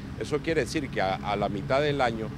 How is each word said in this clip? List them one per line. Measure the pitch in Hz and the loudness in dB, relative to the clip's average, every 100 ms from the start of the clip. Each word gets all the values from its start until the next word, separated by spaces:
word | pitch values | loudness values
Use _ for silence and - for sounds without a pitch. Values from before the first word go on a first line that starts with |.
| - - | -10 -8
Eso | 110 147 | -2 -2
quiere | 147 165 | 0 0
decir | 120 160 139 | 0 -2 -2
que | 107 | 0
a, | 95 | 0
a | 92 98 101 | 0 0 0
la | 101 | 0
mitad | - 139 135 | 0 2 2
del | 147 143 | 4 2
año | 123 113 110 | 2 0 -4